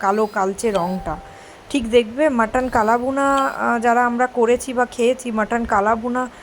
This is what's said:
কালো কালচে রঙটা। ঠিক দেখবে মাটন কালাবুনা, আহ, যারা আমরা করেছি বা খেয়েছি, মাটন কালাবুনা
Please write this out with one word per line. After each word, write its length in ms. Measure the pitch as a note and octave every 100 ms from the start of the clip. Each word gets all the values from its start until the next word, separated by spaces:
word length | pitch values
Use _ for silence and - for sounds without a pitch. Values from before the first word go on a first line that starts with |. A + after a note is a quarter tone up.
কালো 260 | F#3+ G#3+ G#3+
কালচে 440 | G#3+ F#3+ F#3+ A#3
রঙটা। 460 | F#3+ F3 F#3+ E3+ D3+ - - - - -
ঠিক 200 | C#4+ A3+
দেখবে 380 | A#3+ A3 B3 D#4
মাটন 400 | A#3+ A3 B3+ B3+
কালাবুনা, 800 | A#3+ G#3+ A#3+ B3+ C4+ C#4 C#4 C4+
আহ, 320 | - A3+ A#3+
যারা 280 | A#3+ A#3 B3
আমরা 200 | A#3+ B3+
করেছি 460 | B3 A3+ B3 C4+
বা 140 | A#3+ B3
খেয়েছি, 440 | - A#3 B3+ A#3+
মাটন 340 | G#3+ G#3 A#3+
কালাবুনা 640 | A#3 G#3 G3+ A3+ A#3+ B3 B3 -